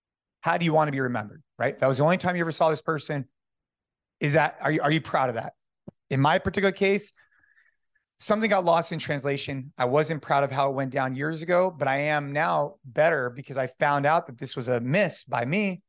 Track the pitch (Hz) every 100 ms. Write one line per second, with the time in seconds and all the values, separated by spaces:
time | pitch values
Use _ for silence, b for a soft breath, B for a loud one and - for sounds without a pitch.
0 | _ _ _ _ 165 175 170 156 151 139
1 | 127 120 104 - _ - 123 139 135 131
2 | 151 185 175 180 165 151 160 156 - 156
3 | - 147 131 _ _ _ _ _ _ _
4 | _ _ 147 151 151 - 139 156 143 160
5 | - 156 131 113 110 - _ _ - -
6 | - 135 143 180 190 190 196 190 196 202
7 | - b b b b b b b _ _
8 | _ _ - 214 220 196 175 165 165 165
9 | - 143 139 139 143 135 135 - 123 143
10 | 151 156 - 143 139 131 139 135 135 135
11 | 131 131 151 160 165 175 185 160 139 135
12 | 147 151 143 147 170 165 147 - 131 117
13 | 160 156 123 120 - 135 127 - 147 143
14 | 143 165 165 120 135 - 123 123 123 175
15 | 185 - - 123 123 190 202 185